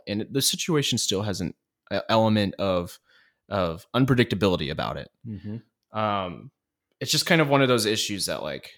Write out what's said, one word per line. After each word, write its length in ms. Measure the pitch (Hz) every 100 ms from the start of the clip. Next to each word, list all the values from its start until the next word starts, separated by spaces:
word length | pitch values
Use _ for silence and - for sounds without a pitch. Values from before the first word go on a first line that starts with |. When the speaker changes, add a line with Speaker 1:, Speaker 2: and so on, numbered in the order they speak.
| -
Speaker 1:
and 220 | 104 -
the 120 | 135
situation 560 | - 185 - 156 139 120
still 240 | - 95
has 200 | 107 92
an 120 | 87 - _ _ -
e-, 80 | 98 -
element 440 | 113 110 107 98 -
of, 440 | 98 90 87 - _ _ _ _ -
of 380 | 98 87 82 - 120
unpredictability 720 | 135 123 117 101 98 90 71
about 280 | 76 57 71
it. 120 | - _ 117
Speaker 2:
Mm-hmm. 720 | 101 104 113 _ _ _ 107
Speaker 1:
Um, 540 | 107 101 90 67 135 _ _ _ _ -
it's 120 | 123
just 140 | 151 -
kind 160 | 170
of 80 | 143
one 120 | 139
of 60 | 131
those 180 | 123 107
issues 400 | 107 - 98 90
that, 180 | 76
like, 280 | 73 69 -